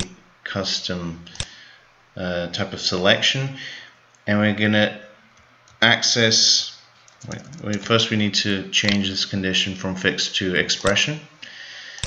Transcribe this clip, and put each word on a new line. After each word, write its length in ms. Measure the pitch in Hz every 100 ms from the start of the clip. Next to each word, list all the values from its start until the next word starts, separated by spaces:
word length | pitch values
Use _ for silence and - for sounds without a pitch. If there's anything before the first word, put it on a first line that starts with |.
| - - _ _ -
custom, 800 | 101 95 - - 90 87 82 85 - - - - - _ _ _ -
uh, 320 | 92 87 87
type 200 | 87 95
of 80 | 95
selection, 800 | - 92 95 120 - 135 135 135 - - - - _ _ -
and 140 | 104
we're 140 | 107
gonna 480 | 104 107 107 104 - - - _ _ _ _ _ _
access, 960 | 113 113 - 120 110 110 - - - - - _ - - -
wait, 140 | - - -
wait, 220 | 104 104
first 260 | - 113 -
we 60 | 110
need 200 | 104 98
to 340 | 107 98 95
change 400 | - 104 101 98
this 160 | 95 -
condition 500 | 98 95 92 101 92
from 200 | 95 92
fixed 420 | 95 92 - -
to 180 | 95 87
expression, 640 | - - 98 101 - 151 - - - - - - - -